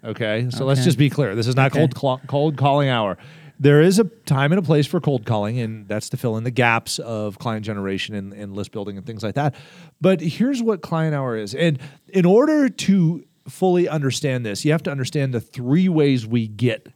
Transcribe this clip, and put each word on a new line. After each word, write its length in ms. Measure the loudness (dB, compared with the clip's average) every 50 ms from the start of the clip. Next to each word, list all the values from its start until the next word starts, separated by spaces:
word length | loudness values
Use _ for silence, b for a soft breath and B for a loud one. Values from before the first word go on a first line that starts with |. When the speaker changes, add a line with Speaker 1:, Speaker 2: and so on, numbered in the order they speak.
| -12
Speaker 1:
Okay. 420 | -10 -8 -6 -4 -2 -2 -2 -2 -2
So 140 | -4 -2 0
let's 140 | 2 2 2
Speaker 2:
Okay. 40 | 4
Speaker 1:
just 140 | 2 4 4
be 120 | 2 2
clear. 240 | 2 0 -2 -2 0
This 140 | -2 -2 0
is 80 | 2
not 160 | 2 2 2
Speaker 2:
Okay. 80 | 2 2
Speaker 1:
cold 140 | 2 2 0
cla-, 240 | -2 -2 -2 -4 -4 -6 -4
cold 280 | -2 -2 0 -2 0
calling 320 | 0 2 2 2 2 2 2
hour. 300 | 0 0 0 -2 -4 -6 B B B B B B B B
There 200 | 4 6 8 8
is 160 | 6 6 4 4
a 60 | 2
time 480 | 0 -4 -8 -4 -2 0 2 2 2
and 60 | 2 0
a 20 |
place 240 | 2 2 2 2 2
for 140 | 0 -2 -2
cold 260 | -2 0 -2 -2 -2
calling, 320 | -2 -2 -2 -2 -2 -4 -4
and 300 | -4 -6 -8 -10 -10 -8
that's 200 | -8 -6 -6 -8
to 60 | -8
fill 200 | -6 -4 -4 -4
in 80 | -4 -4
the 80 | -4
gaps 480 | 0 2 2 2 2 2 -2 -4 -8 -8
of 400 | -8 -8 -6 -6 -6 -6 -8 -8
client 240 | -8 -6 -6 -6 -6
generation 500 | -8 -6 -6 -4 -4 -4 -6 -6 -8 -8
and, 180 | -10 -10 -12
and 220 | -14 -14 -14 -12 -10
list 160 | -10 -10 -8
building 260 | -8 -10 -10 -10 -12
and 80 | -12 -12
things 200 | -12 -10 -8 -6
like 100 | -6 -2
that. 220 | -2 -2 -2 -2 B B B B B B B B B
But 200 | 2 2 2 2
here's 420 | 0 -4 -2 0 0 0 0 -2
what 180 | 0 -2 -2 -2
client 320 | -4 -4 -2 -2 0 0 -2
hour 200 | -2 -2 -4 -4
is. 200 | -4 -6 -6 -4
And 240 | 0 0 0 0 -2 B -12 B B B _
in 160 | 0 2 4
order 440 | 6 6 6 6 4 4 4 2 2
to 560 | 0 -2 0 2 4 4 4 2 0 -2 -8 _ _ _ -20 -14
fully 400 | -6 0 0 2 2 2 2 0
understand 580 | -2 -2 -2 -2 -2 -2 -2 -2 -2 -2 -4
this, 180 | -4 -6 -2 0
you 60 | 2
have 140 | 0 0 0
to 80 | -4
understand 420 | -4 -4 -4 -4 -2 -2 -2 -2 -2
the 60 | -4
three 480 | -6 _ -12 -8 -2 0 2 2 2 2
ways 360 | 2 4 4 4 2 0 -2
we 220 | -2 -2 -2 -2
get 400 | -2 -4 -2 0 0 -2 -2 -8 -18 -20